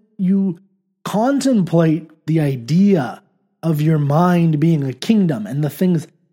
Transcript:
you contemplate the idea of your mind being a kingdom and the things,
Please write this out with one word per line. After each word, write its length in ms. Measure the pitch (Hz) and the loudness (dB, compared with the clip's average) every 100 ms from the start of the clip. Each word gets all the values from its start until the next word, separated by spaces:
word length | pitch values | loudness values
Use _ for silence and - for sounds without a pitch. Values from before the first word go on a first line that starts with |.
| _ - | _ -6
you 420 | 185 196 196 170 _ _ _ _ | -2 0 -2 -6 _ _ _ _
contemplate 1040 | - 202 247 277 262 233 165 165 160 156 - _ - | -8 -2 0 0 0 0 2 2 2 0 -6 _ -4
the 140 | 160 | -2
idea 840 | 143 131 117 165 202 180 117 - _ _ _ _ | 0 -4 -2 2 4 2 -2 -10 _ _ _ _
of 180 | 160 147 | -4 0
your 180 | 151 156 | 0 0
mind 600 | 143 147 180 175 170 151 | 2 2 2 2 2 2
being 240 | 165 160 | 2 0
a 100 | 135 | -2
kingdom 540 | 127 - 220 180 120 104 | -6 -2 0 2 -2 -6
and 160 | 139 | -4
the 80 | 151 | -6
things, 380 | - 185 165 - _ _ | -2 0 0 -4 _ _